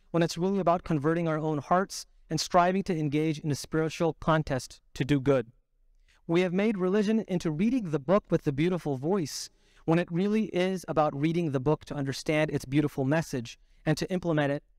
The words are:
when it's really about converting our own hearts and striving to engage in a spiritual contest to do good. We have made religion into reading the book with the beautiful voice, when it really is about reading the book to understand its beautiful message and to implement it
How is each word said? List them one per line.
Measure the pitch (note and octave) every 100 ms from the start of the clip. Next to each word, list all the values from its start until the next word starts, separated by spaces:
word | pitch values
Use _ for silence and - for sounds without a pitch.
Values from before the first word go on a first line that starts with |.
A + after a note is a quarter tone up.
| _
when | E3+
it's | E3+ -
really | F#3 G3
about | F3 F3
converting | - D#3 C#3+ E3 E3
our | D#3
own | D#3 D3+
hearts | - F3+ G3 - - _ -
and | D#3+
striving | - F3+ F3 F#3+
to | F#3+ D#3+
engage | D3+ D3 D#3+ D3+
in | D#3
a | C#3
spiritual | - D#3 D#3+ - E3+ -
contest | - D#3+ D3+ C3 - - _
to | -
do | C3+ D#3
good. | C3 C3+ A2+ _ _ _ _ _ _ _ -
We | E3+
have | F#3
made | F3+ G#3+ G3+
religion | F#3 G3+ G#3 A3 -
into | F3+ F3
reading | D3+ A3 C4 F#3
the | C#3+
book | C3 G3+ -
with | E3
the | -
beautiful | C3+ E3+ F3+ D#3 C3
voice, | C#3+ G3+ D3 - - _ _ _
when | - E3+
it | F3
really | E3+ G3+ A3 G#3+
is | F3 F#3 F#3 -
about | D#3 D3+ C#3
reading | D#3 E3+ E3
the | C3+
book | C3 D3+ -
to |
understand | D3 C#3 C3 - D#3 D#3
its | C#3+
beautiful | C3 C#3 C#3+ -
message | C3+ D#3 D#3 C3+ A2+ - _ -
and | - D#3
to | E3
implement | F3+ F3 D3+ C#3+
it | C#3+ -